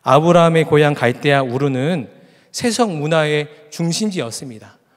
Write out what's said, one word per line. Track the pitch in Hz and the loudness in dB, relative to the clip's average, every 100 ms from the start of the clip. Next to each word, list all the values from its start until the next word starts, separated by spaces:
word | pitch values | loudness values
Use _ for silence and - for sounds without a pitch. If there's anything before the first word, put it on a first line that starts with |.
아브라함의 | 127 143 165 175 165 165 151 | 2 4 6 6 4 2 2
고향 | 151 147 | 2 2
갈대아 | 143 123 127 147 139 | 2 -2 0 0 0
우르는 | 131 127 143 127 135 175 107 - _ _ _ | 0 -2 -2 -2 -4 -4 -8 -16 _ _ _
세속 | - 240 220 220 | -8 -4 -2 -2
문화의 | 151 151 160 151 151 147 - - | -4 -2 0 0 -2 -6 -12 -16
중심지였습니다. | - 170 165 214 180 117 - 135 110 104 _ _ | -6 -4 -2 -4 -4 -8 -10 -14 -18 -20 _ _